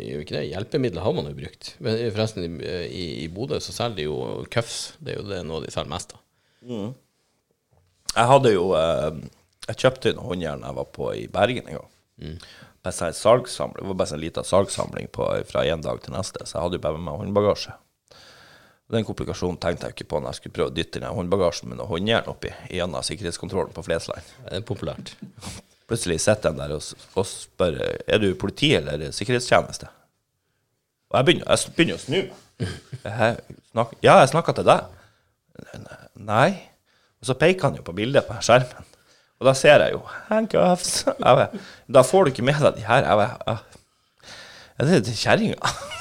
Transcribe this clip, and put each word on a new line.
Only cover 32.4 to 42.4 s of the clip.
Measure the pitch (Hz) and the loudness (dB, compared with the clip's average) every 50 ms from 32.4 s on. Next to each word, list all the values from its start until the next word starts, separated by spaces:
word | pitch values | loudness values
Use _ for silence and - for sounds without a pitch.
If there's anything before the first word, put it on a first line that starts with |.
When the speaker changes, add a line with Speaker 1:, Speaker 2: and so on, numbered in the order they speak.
| - _ _ - 104 87 82 - - _ - - - | -20 _ _ -8 -6 -6 -6 -10 -14 _ -16 -12 -10
Speaker 2:
«Jeg | - 107 120 110 117 110 - - - - - _ _ | -8 -2 0 2 2 0 -2 -8 -16 -20 -20 _ _
snak-, | - 113 120 - - - - | -2 -2 -2 -2 -2 4 6
ja, | 131 165 190 | 8 10 10
jeg | 139 127 147 | 8 8 4
snakket | 165 - - - 107 | 2 0 0 -2 4
til | 90 | 6
deg.» | 113 160 - - - - - - _ _ _ _ _ _ _ _ _ _ - - - - - - - - - - - _ | 6 6 6 2 -4 -14 -20 -20 _ _ _ _ _ _ _ _ _ _ -20 -20 -18 -18 -18 -18 -18 -20 -20 -20 -20 _
«Nei.» | - 101 107 104 113 143 190 196 - - - _ _ _ _ _ _ _ _ _ _ - | -12 -4 0 2 4 4 4 2 -2 -8 -18 _ _ _ _ _ _ _ _ _ _ -4
Og | |
så | 135 131 - | -4 0 4
peker | 156 175 185 180 147 131 | 4 4 4 4 0 0
han | 73 - | -2 -4
jo | - | -8
på | - 85 | -8 -4
bildet | 101 107 131 139 123 - | -4 -2 2 2 2 2
på | 107 107 - - | 0 -4 0 6
skjermen. | - 117 131 131 - - - - - _ _ _ _ _ _ _ _ _ - | 6 8 6 6 2 -6 -14 -20 -20 _ _ _ _ _ _ _ _ _ 2
Og | - | 4
da | 131 - | 4 4
ser | - - 147 143 113 | 8 8 10 10 10
jeg | 76 - - | 8 6 2
jo, | - - - - - - | -4 -6 -10 -14 -12 -4
«Handcuffs.» | - 214 220 226 - - 160 175 180 180 - - - - - - | -2 0 0 0 2 2 4 4 4 4 2 0 -2 -4 -2 -2
Jeg | 285 - - - | -2 -2 2 4
bare, | - - 139 101 - - 196 - - - - _ | 6 6 6 4 2 -2 -8 -14 -16 -20 -20 _
«Da | - 123 131 127 | 6 6 6 8
får | - 180 196 180 | 8 6 4 4
du | 143 - | 4 2
ikke | - | 0